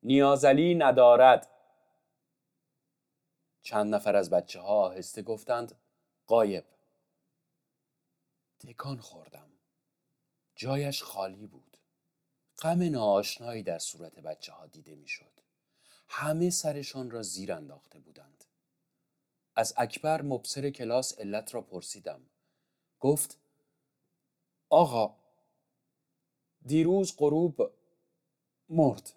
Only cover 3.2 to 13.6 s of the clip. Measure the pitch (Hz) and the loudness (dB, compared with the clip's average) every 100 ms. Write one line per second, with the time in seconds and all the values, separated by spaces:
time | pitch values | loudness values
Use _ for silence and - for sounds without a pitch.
3.2 | _ _ _ _ - 110 104 104 104 101 | _ _ _ _ -6 -4 -2 -2 0 0
4.2 | 90 90 87 92 87 104 95 92 87 - | 2 -2 -2 -14 -2 0 0 -4 -14 -14
5.2 | 104 110 - 120 120 - _ _ _ _ | -10 -10 -6 -6 -6 -16 _ _ _ _
6.2 | _ 113 107 92 - _ _ _ _ _ | _ 2 4 -2 -10 _ _ _ _ _
7.2 | _ _ _ _ _ _ _ _ _ _ | _ _ _ _ _ _ _ _ _ _
8.2 | _ _ _ _ - 117 135 131 110 - | _ _ _ _ -20 -16 -14 -12 -14 -20
9.2 | - - _ _ _ _ _ _ _ _ | -20 -20 _ _ _ _ _ _ _ _
10.2 | _ _ _ _ 117 135 143 139 - 98 | _ _ _ _ -6 -4 -4 -8 -10 -8
11.2 | 95 95 107 135 _ _ _ _ _ _ | -8 -10 -20 -20 _ _ _ _ _ _
12.2 | _ _ _ - 160 175 175 139 107 98 | _ _ _ -8 -4 -2 -2 0 2 2
13.2 | 101 - 120 113 | 0 -8 -12 -10